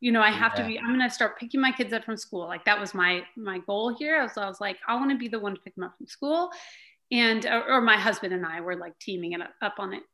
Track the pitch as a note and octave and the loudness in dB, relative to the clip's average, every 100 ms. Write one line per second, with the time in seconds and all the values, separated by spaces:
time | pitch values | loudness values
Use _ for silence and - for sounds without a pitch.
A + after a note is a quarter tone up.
0 | B3 A3+ G#3+ G#3 A3+ A#3+ A3+ A3 A#3 B3+ | 2 6 6 4 2 2 -2 -4 0 2
1 | B3 - A3 - A#3+ C#4 C4 B3+ G#3 A3+ | 0 0 -2 -2 -4 2 2 0 -2 -2
2 | A3+ A3 - F#3+ E3+ F3 G#3 G#3 G3 F#3+ | -4 -8 -6 -8 -6 0 2 2 0 2
3 | F3+ F3+ F3 - G#3 F#3 F3+ G3+ A#3 A#3 | 2 2 -4 -10 -8 -6 -4 -2 -2 -2
4 | D4+ D#4 A#3+ - G3 F#3 G3+ F#3 - A#3+ | 0 0 0 -4 -6 -4 -8 -6 -2 0
5 | C4+ C4 A#3 A3+ G3+ F#3+ F#3+ - F3+ - | 2 0 -2 -4 -4 -6 -10 -10 -10 -12
6 | - - C#4+ D#4+ F4+ - - - - _ | -20 -6 0 0 0 -6 -18 -20 -20 _
7 | _ A#3+ A#3 A3 G3+ A#3 - C4 A#3 G#3+ | _ 4 4 4 0 0 4 4 6 6
8 | G#3 G3+ F#3+ F3+ E3 E3 E3+ F3+ E3+ - | 4 0 -4 -4 -4 -6 -6 -8 -10 -12
9 | - F#3 E3+ F3 - - G#3 G3+ F#3+ G3 | -8 -6 -6 -6 -10 -6 -6 -4 -8 -8
10 | - | -4